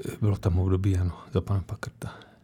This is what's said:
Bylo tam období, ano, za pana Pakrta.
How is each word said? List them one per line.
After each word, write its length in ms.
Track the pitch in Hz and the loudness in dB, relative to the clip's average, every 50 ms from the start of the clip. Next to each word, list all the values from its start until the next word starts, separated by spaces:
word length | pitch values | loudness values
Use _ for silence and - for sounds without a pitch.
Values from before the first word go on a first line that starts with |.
| - - - - | -10 -10 -4 0
Bylo 160 | 113 104 98 | 0 0 0
tam 220 | - - 95 85 90 | 2 2 2 2 4
období, 380 | 92 95 92 92 95 101 95 | 4 4 2 2 2 2 2
ano, 160 | 92 92 87 82 - - - | 2 2 0 -2 -6 -14 -2
za 80 | - 95 | -2 -2
pana 200 | 90 - 98 95 85 | 0 2 -2 -2 -2
Pakrta. 460 | - 110 - - - - - - 82 - - - - - - | -4 -8 -8 -8 -12 -10 -10 -12 -12 -12 -14 -20 -20 -20 -20